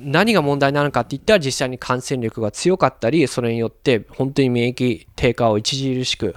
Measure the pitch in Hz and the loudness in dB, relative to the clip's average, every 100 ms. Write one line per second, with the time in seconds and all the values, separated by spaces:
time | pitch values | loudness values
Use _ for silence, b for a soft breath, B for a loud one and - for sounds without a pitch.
0 | 139 156 220 196 143 143 139 147 143 127 | -2 2 4 2 2 2 2 2 0 0
1 | 120 139 - 214 135 - 131 127 - 127 | -2 -2 2 2 2 -4 -4 -6 -4 -4
2 | - 127 113 - 107 - 175 185 135 - | -2 -4 -4 -4 -6 -2 0 2 0 0
3 | 110 160 131 - 117 117 113 - - 113 | 0 2 0 0 -2 -2 -4 -2 0 0
4 | - - 135 139 131 120 120 123 127 87 | -2 -4 -2 2 2 2 -2 0 -2 -2
5 | - - 131 117 117 104 - 135 135 127 | -8 -2 -2 2 2 2 -2 -4 -2 -2
6 | 127 - 107 | -4 -4 -4